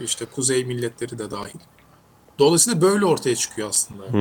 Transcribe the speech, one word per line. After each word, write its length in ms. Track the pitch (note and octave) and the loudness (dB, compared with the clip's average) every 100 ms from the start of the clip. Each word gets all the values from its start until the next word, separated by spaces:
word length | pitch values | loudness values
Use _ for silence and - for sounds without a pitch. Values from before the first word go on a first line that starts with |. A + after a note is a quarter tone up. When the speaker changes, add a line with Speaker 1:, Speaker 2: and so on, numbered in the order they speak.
Speaker 1:
işte 240 | A#2+ - A#2 | -8 -8 -8
Kuzey 400 | - B2 B2+ B2+ | -4 0 0 -2
milletleri 540 | B2 A#2+ - A#2 A#2 | -4 -6 -6 -10 -8
de 120 | G#2 | -8
dahil. 280 | G2+ G#2 - - _ _ _ _ _ _ - | -8 -10 -14 -20 _ _ _ _ _ _ 2
Dolayısıyla 420 | C#3+ E3+ - F3 | 4 6 4 4
böyle 240 | F#3 G3+ G3 | 4 4 2
ortaya 300 | D3 C3+ A#2 | 2 0 -2
çıkıyor 340 | - - G#2 | -2 -6 -4
aslında. 340 | - - G2+ | -2 -4 -8
Speaker 2:
Hı 140 | G2 G#2+ | -2 4